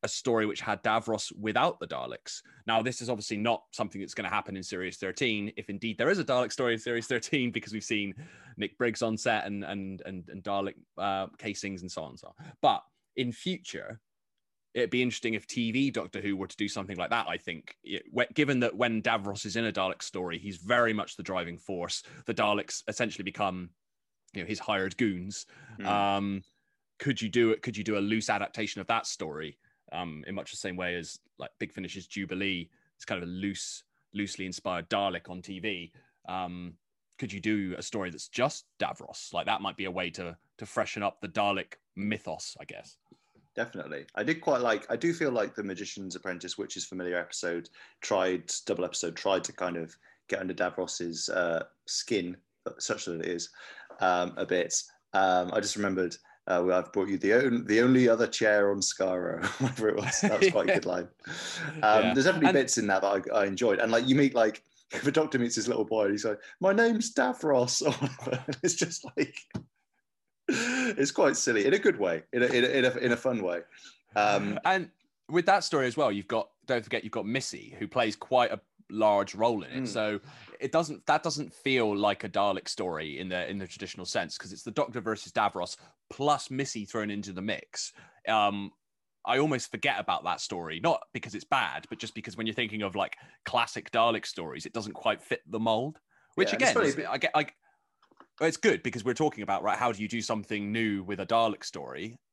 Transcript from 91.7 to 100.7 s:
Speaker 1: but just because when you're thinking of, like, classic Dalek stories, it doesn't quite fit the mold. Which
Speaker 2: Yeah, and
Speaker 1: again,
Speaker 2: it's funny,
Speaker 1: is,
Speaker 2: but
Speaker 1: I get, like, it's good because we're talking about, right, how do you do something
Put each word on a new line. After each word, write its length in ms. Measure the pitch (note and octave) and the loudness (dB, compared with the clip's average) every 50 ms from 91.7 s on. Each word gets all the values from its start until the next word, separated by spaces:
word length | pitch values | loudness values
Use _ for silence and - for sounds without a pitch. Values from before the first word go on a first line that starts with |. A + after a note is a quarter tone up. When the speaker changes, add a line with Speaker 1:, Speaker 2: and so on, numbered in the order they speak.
| C2 D2+ - - | -2 -8 -10 -10
Speaker 1:
but 80 | - A2 | -12 -10
just 160 | - A2 - | -10 -10 -10
because 240 | A2+ G#2+ - F#2 F#2 | -10 -12 -12 -8 -4
when 80 | A2+ | -4
you're 80 | A2 G#2+ | -4 0
thinking 300 | - B2 A2 G#2 G#2+ G#2 | -2 -2 -2 -2 -2 -4
of, 120 | G2 F2+ | -2 0
like, 200 | G2+ F#2+ - - - - - - _ _ | 0 -2 -2 -2 -12 -18 -20 -20 _ _
classic 460 | - - A#2+ A#2 - - A#2+ - - | -2 2 2 2 2 -2 -10 -10 -2
Dalek 380 | - A#2 A2+ A#2 A2+ G#2+ - - | 2 4 4 4 4 2 -2 -6
stories, 400 | - - E2+ D#2 B1+ C#2 - - | -8 -8 -8 -8 -8 -8 -10 -8
it 60 | - | -6
doesn't 200 | A#2 G#2+ G#2+ F#2+ | -6 -6 -6 -10
quite 300 | - - A#2 G#2+ F#2 - | -2 0 0 0 0 -2
fit 180 | - B2+ - _ - | -4 -6 -6 _ -6
the 100 | G#2+ A2 | -4 -2
mold. 380 | A2+ A2+ A2+ G#2+ B2 D3 D#3 - _ _ _ _ _ _ _ | 2 2 2 2 0 -4 -8 -12 _ _ _ _ _ _ _
Which 140 | - F#3+ - | 0 2 2
Speaker 2:
Yeah, 40 | - | 2
and 80 | G#3+ | 4
Speaker 1:
again, 60 | C4 B3+ | 4 4
Speaker 2:
it's 80 | - A#3+ | 6 6
funny, 100 | - D3 | 4 4
Speaker 1:
is, 60 | C3+ | 2
Speaker 2:
but 120 | - - F2+ | 0 -2 -4
Speaker 1:
I 100 | G#2+ C#3 | -2 0
get, 160 | - - - | 0 2 2
like, 220 | D3+ D3+ - - _ _ _ _ _ _ _ _ _ _ _ _ _ - _ _ - | 2 0 0 -4 _ _ _ _ _ _ _ _ _ _ _ _ _ -20 _ _ 0
it's 160 | - E3 E3 - | 0 0 0 4
good 260 | - A3+ D#3+ E3 - | 4 4 4 4 0
because 200 | B2+ A#2 B2 G2+ | -4 -4 -2 -2
we're 120 | A#2+ B2 | -2 0
talking 260 | - D#3 D3+ - - | 2 2 0 0 -2
about, 220 | G#2 F#2+ G2 F#2 C#2+ | -2 -2 -2 0 2
right, 160 | G#2 G2 A2 | 0 2 2
how 120 | B2 B2 | 2 0
do 80 | A2+ G2 | 0 0
you 80 | G#2+ G#2 | -4 -4
do 140 | - A#2 | -2 -4
something 500 | G#2 - A#2 G#2+ G2 - A2 G#2 G#2 G2+ | -2 -2 -2 -4 -2 -4 -4 -4 -2 -2